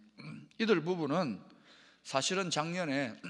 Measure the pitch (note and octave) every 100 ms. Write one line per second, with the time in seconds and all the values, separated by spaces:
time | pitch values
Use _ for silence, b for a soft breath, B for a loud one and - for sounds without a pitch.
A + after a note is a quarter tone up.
0 | - - D#3 - - - A3 F3+ D#3 F3+
1 | D3 D#3+ D#3 F2+ - B B B B B
2 | - C3+ - F#3 F#3 D3+ D#3+ F3+ E3 C3+
3 | C3 A2